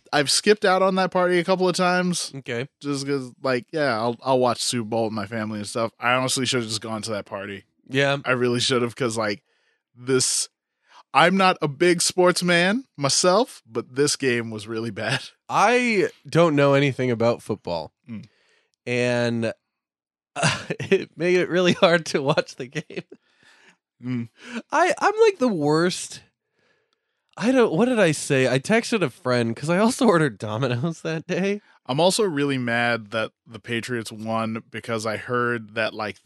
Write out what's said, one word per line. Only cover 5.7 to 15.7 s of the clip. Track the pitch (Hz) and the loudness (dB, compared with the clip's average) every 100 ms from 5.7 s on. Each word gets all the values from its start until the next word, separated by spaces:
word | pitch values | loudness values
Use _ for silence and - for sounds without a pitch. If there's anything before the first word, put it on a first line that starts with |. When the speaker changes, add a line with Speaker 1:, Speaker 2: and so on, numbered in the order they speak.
| 123 113 - | -4 -4 -4
Speaker 1:
I | 120 | 0
honestly | 127 131 139 123 | 0 0 -2 -2
should | 127 | -2
have | 113 | -4
just | 110 | -6
gone | 113 110 | -6 -8
to | 104 | -6
that | 104 98 | -6 -6
party. | 101 101 95 - _ - | -10 -10 -12 -16 _ -6
Speaker 2:
Yeah. | 131 139 143 127 | -2 0 0 -2
Speaker 1:
I | |
really | 127 123 120 | 0 2 0
should | 117 127 | 0 0
have, | 120 - | 0 -2
'cause, | 127 110 | -4 -2
like, | 107 104 _ _ _ _ _ 120 | -4 -4 _ _ _ _ _ _
this, | 123 131 - - - _ _ _ _ - _ 135 | -2 0 0 -2 -6 _ _ _ _ -20 _ 4
I'm | 170 190 | 4 4
not | 185 175 | 2 2
a | 156 | -2
big | 135 175 175 | 2 2 4
sports | - - 180 175 | 0 4 4 4
man | 175 175 180 233 269 - | 2 2 2 0 -4 -4
myself, | 139 - 180 190 254 - 113 | -2 2 4 4 0 -6 _
but | 117 113 127 | -8 -6 -2
this | 143 - | 0 0
game | 135 120 113 | 0 0 -2
was | 110 104 | -8 -8
really | 113 117 | -8 -6
bad. | 101 110 127 - _ | -6 -4 -4 -6 _
<laughs> | - | -4
Speaker 2:
I | 135 202 | 2 4